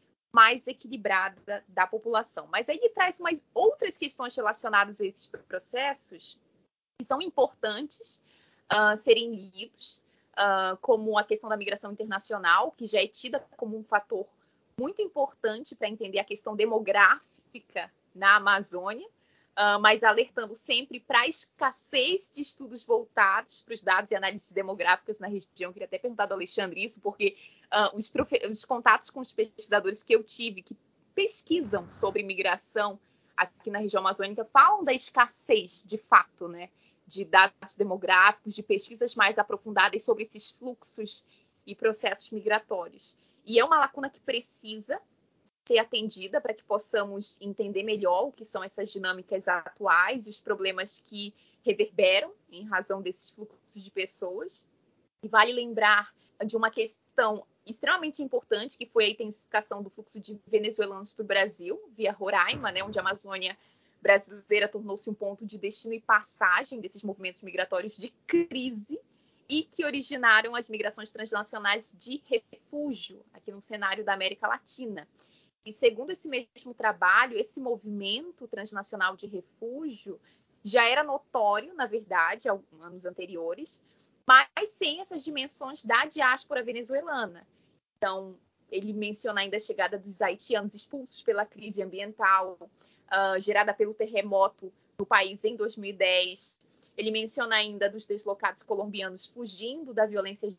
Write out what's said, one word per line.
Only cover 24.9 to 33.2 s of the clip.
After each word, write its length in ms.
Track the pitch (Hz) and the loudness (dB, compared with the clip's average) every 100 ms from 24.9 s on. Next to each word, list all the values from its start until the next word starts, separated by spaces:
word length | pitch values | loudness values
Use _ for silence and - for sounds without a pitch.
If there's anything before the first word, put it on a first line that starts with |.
| 185 - 208 | 2 0 -8
na 80 | 196 | -6
região. 460 | 202 - - 180 | -8 -10 -10 -10
Queria 140 | 185 190 | -10 -10
até 120 | 190 | -6
perguntar 280 | 247 214 202 | -6 -2 -2
do 80 | |
Alexandre 480 | 196 180 - 190 175 | -2 -4 -2 -4 -4
isso, 180 | 214 - | -8 -6
porque, 360 | 202 208 196 - - _ _ | -6 0 -2 -2 -12 _ _
ah, 200 | 208 208 | 2 2
os 160 | 208 220 | 0 -4
profe-, 380 | - - 240 208 | -2 0 0 0
os 140 | 214 | -6
contatos 460 | - 240 240 226 - | -4 2 4 4 2
com 100 | 269 | -12
os 120 | 247 | -8
pesquisadores 720 | - 214 - - 208 190 214 | -4 -4 -4 0 2 2 -4
que 120 | - | 4
eu 80 | 220 | 2
tive, 400 | 220 - 233 185 | 4 -4 -4 -8
que 140 | - 214 _ _ _ | -16 -20 _ _ _
pesquisam 760 | - 403 - - 339 226 196 175 | -4 -2 -2 0 -2 0 -4 -4
sobre 320 | - 202 208 | -4 -2 -2
migração 760 | 196 185 190 175 - 214 208 196 _ _ | -4 -2 0 0 -2 -2 -2 -4 _ _